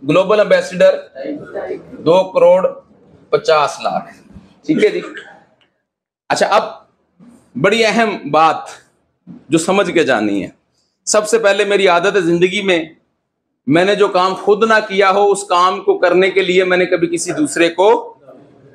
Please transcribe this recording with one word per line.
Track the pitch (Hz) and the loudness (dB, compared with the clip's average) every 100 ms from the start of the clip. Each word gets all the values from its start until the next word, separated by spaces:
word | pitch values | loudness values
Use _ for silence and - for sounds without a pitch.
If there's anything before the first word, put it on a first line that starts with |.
Global | 139 160 185 214 | -2 0 2 2
Ambassador, | 185 185 175 180 190 - - - 151 147 - - - - - - | 2 0 0 2 2 2 -4 -14 -12 -12 -12 -12 -10 -12 -14 -6
दो | 131 185 185 | 0 2 0
करोड़ | 175 170 180 180 - - _ _ _ _ | 2 4 4 0 -6 -18 _ _ _ _
पचास | 147 - 156 139 - | -4 0 0 0 -4
लाख। | 110 90 - - _ - - _ - | -6 -6 -8 -16 _ -20 -20 _ -4
ठीक | 214 | 0
है | 208 | 0
जी। | 175 - - - - _ _ _ _ _ _ _ _ - | 0 -8 -14 -20 -20 _ _ _ _ _ _ _ _ -6
अच्छा, | - 202 | -2 0
अब | - - - _ _ _ _ - _ _ 127 | 0 -2 -8 _ _ _ _ -20 _ _ -4
बड़ी | 185 226 | 0 2
अहम | 220 202 220 180 147 | 0 0 -2 -4 -2
बात | 156 160 147 - - _ _ _ _ - - - | 2 2 0 -8 -20 _ _ _ _ -20 -20 -4
जो | 160 | -2
समझ | 165 196 180 | 0 0 0
के | 165 | 0
जानी | 139 117 104 98 | 0 0 0 -4
है। | 87 - _ _ _ _ - | -6 -12 _ _ _ _ -2
सबसे | 214 214 226 | -2 0 0
पहले, | 208 202 | 2 0
मेरी | 202 202 185 | 0 2 2
आदत | 170 190 196 | 2 0 0
है | |
जिंदगी | 170 170 185 202 | 0 0 0 -2
में, | 190 170 160 - _ _ _ _ _ _ - | -2 -2 -4 -14 _ _ _ _ _ _ -2
मैंने | 160 190 196 | 0 2 2
जो | 202 | 0
काम | 185 185 185 | 2 0 -2
खुद | - 202 | -2 0
ना | 220 220 | 2 0
किया | 214 190 196 | 0 0 2
हो, | 196 | 2
उस | 202 196 | 2 0
काम | - 175 185 196 | 0 0 2 0
को | 196 160 | -2 0
करने | 180 180 190 | 2 2 2
के | 190 | 0
लिए | 180 180 | 0 0
मैंने | 185 180 180 | 2 0 0
कभी | 180 170 | -2 -2
किसी | 170 180 | -4 -6
दूसरे | 151 147 160 165 | -4 -4 0 0
को | 165 202 240 - - - - - _ - | 2 2 2 -2 -18 -20 -20 -20 _ -20